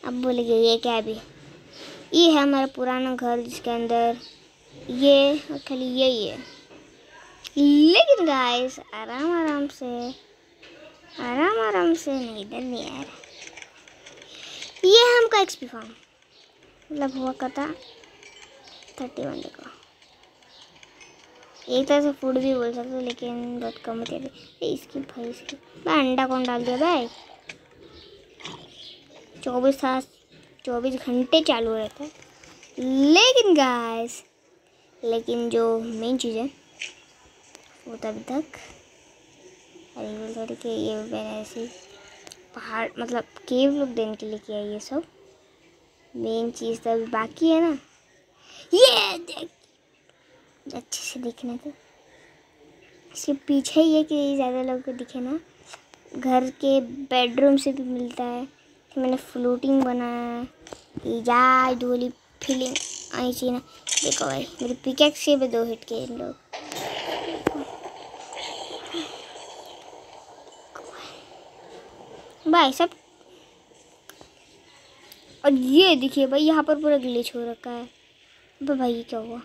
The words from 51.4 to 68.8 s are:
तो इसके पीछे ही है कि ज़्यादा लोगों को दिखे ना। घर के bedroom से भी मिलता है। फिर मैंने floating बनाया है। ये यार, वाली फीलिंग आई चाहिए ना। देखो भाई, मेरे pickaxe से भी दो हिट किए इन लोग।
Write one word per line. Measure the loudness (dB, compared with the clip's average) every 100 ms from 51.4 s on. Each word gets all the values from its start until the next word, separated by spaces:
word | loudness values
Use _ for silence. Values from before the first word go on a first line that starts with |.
| -10 -10
तो | -12 -16 _ _ _ _ _ _ _ _ -20 _ -20 _ -20
इसके | -10 -6
पीछे | -6 0 -2 2 4
ही | 6 4
है |
कि | 2 -2 0 -2
ज़्यादा | -2 -4
लोगों | -4 -6
को | -8
दिखे | -12 -12 -10
ना। | -8 -8 -10 _ -20 -20 _ -20 _ -8
घर | 2 2 2
के | -2 2 2
bedroom | 0 -10 -2 0 0 4 4 4
से | 0
भी | -4
मिलता | -6 -6 -8 -6
है। | -8 -8 -12 _ _ _ _
फिर | -4
मैंने | -2 -2
floating | -4 -4 -2 0 2 4
बनाया | 2 -2 -4
है। | -6 -8 -8 -10 _ -20 -20 _ -12 -6
ये | -4
यार, | 2 6 6 6 4 0 -2
वाली | -2 -2
फीलिंग | -8 _ _ -4 -2 -2 -6 -8 -12 -10
आई | -4 -4
चाहिए | -2 -4 -4
ना। | -8 -18 -6 -2
देखो | -2 -2 -2
भाई, | -4 -8 -8
मेरे | -8
pickaxe | -6 -6 2 2 4
से | 2 2
भी | 2
दो | -2
हिट | -4 -6
किए | -8 -10
इन | -8 -10
लोग। | -10 -12 _ -16 -12 -10 -8 -8 -8 -8 -8 -4 -4 -4 -10 -12 -16 -16 -18 -18 -16 -14 -12 -12 -12 -14